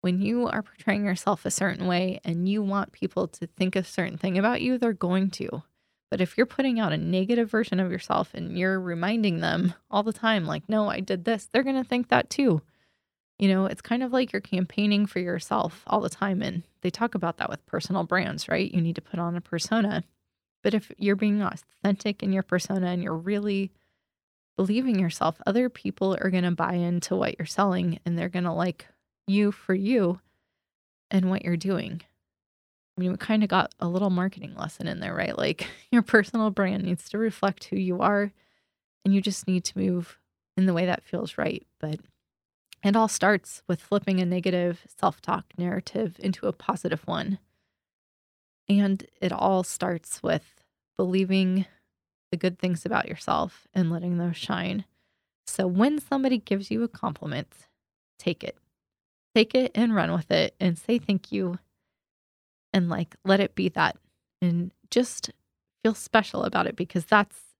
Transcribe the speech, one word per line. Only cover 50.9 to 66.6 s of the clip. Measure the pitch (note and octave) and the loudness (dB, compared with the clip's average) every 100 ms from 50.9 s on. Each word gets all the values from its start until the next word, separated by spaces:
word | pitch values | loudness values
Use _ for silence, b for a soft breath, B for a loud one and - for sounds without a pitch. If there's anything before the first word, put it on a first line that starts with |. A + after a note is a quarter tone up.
| - | -2
believing | F#3 F#3+ F#3+ F#3+ F#3 F#3 F#3 b b _ _ _ _ | 0 2 2 4 4 2 -2 b b _ _ _ _
the | E3+ | -2
good | F#3 F3+ | -2 0
things | F#3 E3+ | -2 -2
about | F#3 A3 - | 0 -2 -2
yourself | - - - F3+ - _ | -6 -2 0 0 -6 _
and | F#3+ E3+ | 0 0
letting | E3 F3 F3 | 0 -2 -2
those | F3 E3 | -2 -4
shine. | - F#3 F3+ F#3+ - _ _ _ _ _ - | -4 -4 -2 -6 -8 _ _ _ _ _ -10
So | - F#3 | -2 0
when | F3+ B3+ D4+ | 4 2 2
somebody | - C#4 C4 B3 | -2 0 2 0
gives | - G3 G3 | 0 -4 -2
you | A3 | -2
a | A#3 | -4
compliment, | - F#3 D3 D3+ C3+ - - _ _ _ _ _ _ | -4 -6 -6 -6 -6 -8 -16 _ _ _ _ _ _
take | - - | -6 -4
it. | - - _ _ _ _ _ _ _ | -8 -12 _ _ _ _ _ _ _
Take | A3+ A3 | 2 4
it | B3+ B3+ | 2 2
and | - A#3 | 2 2
run | G#3+ E3 | 2 2
with | E3+ - | -2 0
it | E3+ - _ | 2 2 _
and | F#3 E3+ | 0 0
say | - A#3 | 0 0
thank | - F#3+ - | 0 -2 -2
you | G#3 F#3 F3+ _ _ _ _ _ _ _ _ _ _ _ | -4 -4 -6 _ _ _ _ _ _ _ _ _ _ _
and, | G3 F3 | 0 0
like, | E3 E3 - | -2 -6 -6
let | F#3+ G3 | 2 2
it | G3 | 2
be | - F#3 | 0 -2
that | - - - _ _ _ _ | 2 0 -2 _ _ _ _
and | F3 E3+ F3+ _ _ | 0 0 -2 _ _
just | A#3+ B3 - - - _ _ _ _ | 0 0 -6 -12 -14 _ _ _ _
feel | A3+ | -2
special | G#3+ - - - - | -2 0 0 0 -4
about | - - | -2 0